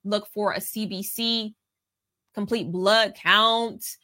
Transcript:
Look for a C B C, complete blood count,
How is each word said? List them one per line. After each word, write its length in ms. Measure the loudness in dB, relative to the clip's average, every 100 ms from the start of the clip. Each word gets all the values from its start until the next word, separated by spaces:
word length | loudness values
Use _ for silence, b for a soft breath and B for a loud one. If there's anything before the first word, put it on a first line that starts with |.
Look 220 | -2 -2 -2
for 260 | -2 -2
a 80 | -2
C 240 | -6 -6
B 180 | -6 -6
C, 500 | -8 -4 -2 -2 -4 _ _ _ _ _ _ _ _
complete 380 | -8 -2 -2 -2
blood 420 | 0 4 4 2
count, 840 | 0 4 6 6 2 -2 -6 -12 -14